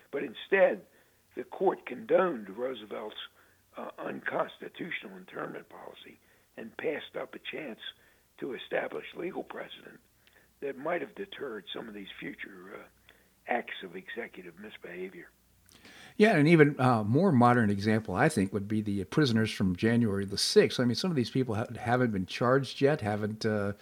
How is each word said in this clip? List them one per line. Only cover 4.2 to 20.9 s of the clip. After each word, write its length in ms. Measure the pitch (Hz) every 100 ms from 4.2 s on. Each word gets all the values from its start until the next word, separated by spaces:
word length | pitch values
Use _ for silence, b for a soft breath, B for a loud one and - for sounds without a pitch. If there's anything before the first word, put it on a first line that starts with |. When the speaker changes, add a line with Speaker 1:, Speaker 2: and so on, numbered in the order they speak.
| - 151 156 - - - 127 - - 185
Speaker 1:
internment 520 | 185 - - - -
policy 520 | - - - - - b b b -
and 200 | 113 -
passed 400 | 147 143 - -
up 140 | -
a 220 | - - -
chance 240 | 302 214 - - b b b _
to 160 | 143
establish 500 | 117 - - - 76 - -
legal 260 | - -
precedent 560 | - - - - - - _ b b b b _
that 180 | 139 127
might 220 | 151 175
have 120 | - -
deterred 480 | 196 - 139 107 -
some 140 | - 117
of 60 |
these 120 | 104 95 -
future, 500 | 135 113 - 98 90
uh, 60 | - - _ b b b b -
acts 260 | - - -
of 140 | 95 85
executive 580 | 92 - - - 90 85
misbehavior. 680 | 214 - 180 - 185 90 - _ _ _ _ B B B B B
Speaker 2:
Yeah, 200 | 208 185
and 100 | 147
even, 320 | 165 147 139
uh, 240 | 127 117
more 300 | 107 127 190
modern 360 | 117 120 123 107
example, 460 | 101 104 110 110
I 140 | 92 151
think, 240 | 113 95
would 160 | 107 101
be 120 | 110
the 220 | 107 101 92
prisoners 440 | - 143 113 110
from 240 | - 95
January 500 | 87 110 117 117 98
the 140 | 98 95
sixth. 400 | - 208 156 -
I 60 |
mean, 100 | 123